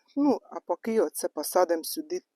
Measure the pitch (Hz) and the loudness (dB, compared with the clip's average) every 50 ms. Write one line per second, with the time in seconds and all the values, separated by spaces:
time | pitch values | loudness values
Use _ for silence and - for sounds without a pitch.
0 | _ _ _ 277 285 294 233 - - - - - - - 175 - - 226 226 220 | _ _ _ 0 2 2 2 0 -2 -8 -14 -14 -8 -6 -8 -6 -4 -2 2 2
1 | 175 151 - - - - - 156 147 - - 185 185 165 170 165 156 - - 165 | 2 0 0 -4 -6 -6 -6 -6 -8 0 2 2 4 4 2 -2 -2 -6 -8 -8
2 | 151 151 175 185 - _ _ | -8 -6 -6 -8 -8 _ _